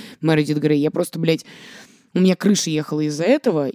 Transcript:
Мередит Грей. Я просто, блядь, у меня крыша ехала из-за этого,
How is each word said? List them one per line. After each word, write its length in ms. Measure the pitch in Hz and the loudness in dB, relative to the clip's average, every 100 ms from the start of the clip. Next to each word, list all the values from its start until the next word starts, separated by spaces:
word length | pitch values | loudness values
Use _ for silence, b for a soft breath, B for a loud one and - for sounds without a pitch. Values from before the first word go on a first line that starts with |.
| B B | B B
Мередит 380 | 156 156 147 151 | 0 2 0 0
Грей. 200 | 151 147 | 0 0
Я 80 | 151 | 0
просто, 280 | 165 175 165 | -2 -4 -2
блядь, 260 | 165 160 B B B B B B B | 0 -2 B B B B B B B
у 60 | 180 | 2
меня 160 | 185 175 | 2 2
крыша 320 | 196 196 - | 2 0 0
ехала 320 | 151 151 151 | -4 -4 -4
из-за 240 | 151 147 175 | -4 -2 0
этого, 420 | 294 240 160 135 | 2 2 0 -2